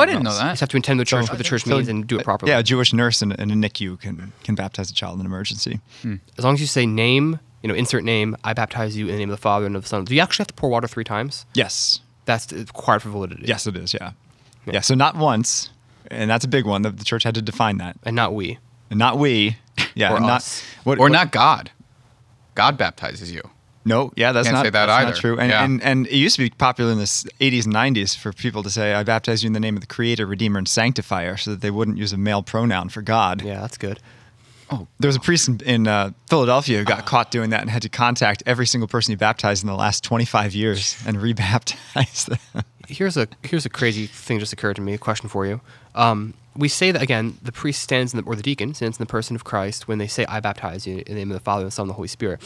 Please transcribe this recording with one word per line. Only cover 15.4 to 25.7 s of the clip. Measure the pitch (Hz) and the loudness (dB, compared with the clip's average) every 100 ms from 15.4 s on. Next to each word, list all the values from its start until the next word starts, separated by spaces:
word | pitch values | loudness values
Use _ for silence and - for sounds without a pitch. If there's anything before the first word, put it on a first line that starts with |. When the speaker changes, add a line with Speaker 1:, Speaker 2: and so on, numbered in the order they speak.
| - - - - _ _ - | 2 -2 -6 -14 _ _ -14
Speaker 1:
and | 117 110 | -4 0
that's | 117 127 | 2 2
a | |
big | 135 | 0
one. | 107 101 | 2 0
The, | 104 | -2
the | 98 | -4
church | 101 117 | -4 0
had | 117 | 2
to | 113 | 2
define | 107 - 110 98 | 0 0 0 0
that. | 87 - | -6 -8
Speaker 3:
And | 117 117 | -4 0
not | 104 | 0
we. | 107 90 120 _ _ _ | -2 -6 -8 _ _ _
Speaker 1:
And | 107 | 2
not | 123 127 | 4 4
we. | 147 113 107 110 _ - - | 4 4 2 0 _ -6 -6
Yeah, | - 98 | 0 2
Speaker 3:
Or | - | 4
Speaker 1:
and | 113 | 4
not | 123 | 2
Speaker 3:
us. | - - - - | 0 -10 -12 -6
Speaker 1:
what, | 127 139 | 0 6
Speaker 2:
Or | |
Speaker 1:
what | 139 | 6
Speaker 2:
not | 160 170 | 6 4
God. | 113 139 139 - - - _ _ _ _ _ _ | 4 4 4 -2 -20 -20 _ _ _ _ _ _
God | - 120 143 | 2 2 2
baptizes | 92 - - - 87 | -2 -2 -10 -10 -12
you. | 85 - _ _ _ | -14 -16 _ _ _
Speaker 1:
No, | 110 113 135 | 0 2 0
yeah, | - 117 | 2 2
that's | 120 120 | 4 2
Speaker 2:
Can't | 127 | 2
Speaker 1:
not, | |
Speaker 2:
say | 120 | 2
that | 104 104 | 4 6
Speaker 1:
that's | 117 | 6
Speaker 2:
either. | 123 | 4
Speaker 1:
not | 120 | 2
true. | 117 117 | 0 2
And, | 123 | 4
Speaker 2:
Yeah. | 110 | 4
Speaker 1:
and, | 135 | 4